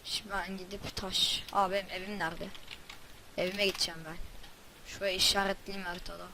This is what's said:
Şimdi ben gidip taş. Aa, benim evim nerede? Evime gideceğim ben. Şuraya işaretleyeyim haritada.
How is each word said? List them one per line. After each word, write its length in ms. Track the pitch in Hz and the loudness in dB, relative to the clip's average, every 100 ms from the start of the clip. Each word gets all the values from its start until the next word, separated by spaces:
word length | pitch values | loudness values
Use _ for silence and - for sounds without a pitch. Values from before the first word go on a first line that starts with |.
Şimdi 260 | - - 208 | -4 -4 -2
ben 260 | 196 180 190 | -2 -2 -6
gidip 400 | 180 196 - - | -6 -6 -6 -4
taş. 460 | 190 - - - - | -2 4 4 2 2
Aa, 180 | 202 190 | 6 6
benim 200 | 196 190 | 4 0
evim 280 | 185 190 208 | -4 -4 0
nerede? 300 | 165 170 180 - - - - - - - - - | 0 0 -6 -8 -10 -12 -12 -14 -12 -14 -8 -2
Evime 300 | 180 196 202 | 0 4 4
gideceğim 340 | - - 165 156 | 4 0 -2 -8
ben. 100 | 165 - - - - - - - | -6 -6 -6 -12 -14 -16 -16 -12
Şuraya 280 | - 196 | -2 0
işaretleyeyim 720 | 185 - 202 196 196 - 196 185 | 6 6 6 4 2 -4 -6 -4
haritada. 400 | 180 - 170 180 | -4 -6 -8 -10